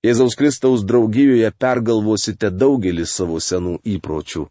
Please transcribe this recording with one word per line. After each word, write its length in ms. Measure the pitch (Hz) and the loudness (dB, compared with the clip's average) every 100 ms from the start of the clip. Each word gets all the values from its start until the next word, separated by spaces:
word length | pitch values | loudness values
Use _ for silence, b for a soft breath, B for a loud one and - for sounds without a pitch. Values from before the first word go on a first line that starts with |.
Jėzaus 300 | 110 120 127 - | 2 2 2 2
Kristaus 460 | 143 131 131 123 | 0 2 0 0
draugijoje 680 | 101 120 110 110 139 123 110 | 2 2 2 2 4 4 2
pergalvosite 960 | - 127 123 113 113 104 107 - 95 104 | 0 -2 0 0 0 0 -2 -2 -4 -4
daugelį 560 | 90 135 135 92 82 82 | 2 2 2 0 -2 -6
savo 320 | - 90 82 | -4 -4 -4
senų 400 | - 90 90 85 110 | -4 -4 -4 -6 -6
įpročių. 640 | 92 - 78 - - 71 | -6 -6 -8 -8 -10 -10